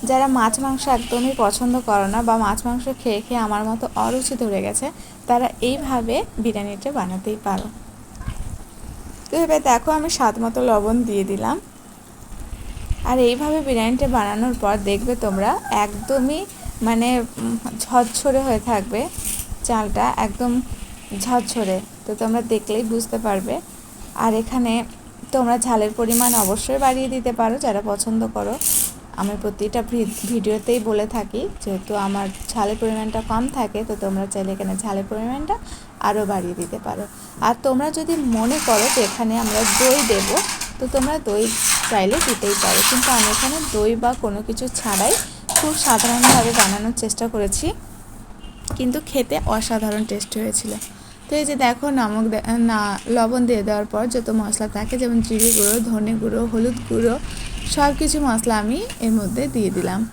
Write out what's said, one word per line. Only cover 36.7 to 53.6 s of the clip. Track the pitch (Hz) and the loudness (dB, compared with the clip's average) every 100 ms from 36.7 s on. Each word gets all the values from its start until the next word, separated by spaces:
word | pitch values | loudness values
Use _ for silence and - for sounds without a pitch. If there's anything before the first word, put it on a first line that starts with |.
| - | -6
পারো। | - - 202 - - - | -8 -8 -8 -12 -18 -2
আর | 214 240 | 0 2
তোমরা | 277 262 302 | 2 2 0
যদি | 311 320 330 | -2 -2 0
মনে | 269 226 226 294 269 | 2 2 2 0 4
করো | 220 233 262 | 4 4 2
যে | |
এখানে | 202 - 226 226 | 0 0 -2 0
আমরা | 214 214 220 - | 0 2 2 4
দই | 254 277 233 | 6 6 4
দেব, | 202 196 254 415 - - - | 2 2 0 0 -6 -8 -6
তো | 254 | -2
তোমরা | 269 262 311 | 0 2 0
দই | 269 208 226 226 - - - | 0 0 0 0 0 0 2
চাইলে | 220 190 269 233 | 2 4 2 2
দিতেই | 220 202 202 | 0 0 2
পারো, | 190 185 - | 2 4 4
কিন্তু | 254 254 | 4 4
আমি | 240 214 | 4 4
এখানে | 208 262 311 302 | 2 0 0 -2
দই | 214 214 226 | 0 2 2
বা | 240 254 | 0 0
কোনো | 226 202 214 | -2 -4 -6
কিছু | 226 254 - | -6 -4 -4
ছাড়াই | 233 196 214 - - - - - | -2 2 2 2 -2 -10 -2 0
খুব | 302 302 | 2 0
সাধারণভাবে | - 226 233 240 247 240 226 | 4 4 4 6 8 8 6
বানানোর | 233 196 202 214 240 | 6 4 4 -2 -2
চেষ্টা | 220 - 226 | -2 -2 -2
করেছি, | 226 202 196 311 440 - - - - - - - - - - | 0 0 0 -2 -4 -10 -18 -18 -18 -16 -16 -16 -12 -8 -2
কিন্তু | 254 262 - | 0 -2 -2
খেতে | 285 240 - - | -2 0 0 0
অসাধারণ | 220 220 226 214 208 | 0 0 0 0 -2
টেস্ট | 220 208 208 214 | -2 -4 -4 -4
হয়েছিল। | 220 208 220 208 - - - - - | -2 -2 -4 -8 -10 -14 -20 -20 -4
তো | 294 | -2
এই | 302 | 0
যে | 285 | 2
দেখো, | 254 240 285 | 2 2 0
নমক | 269 220 214 220 | 2 2 2 0
দে-, | 214 220 233 | 0 0 2
না, | 233 220 208 196 - | 2 2 0 -4 0
লবণ | 240 226 254 240 | 2 4 2 2
দিয়ে | 233 | 2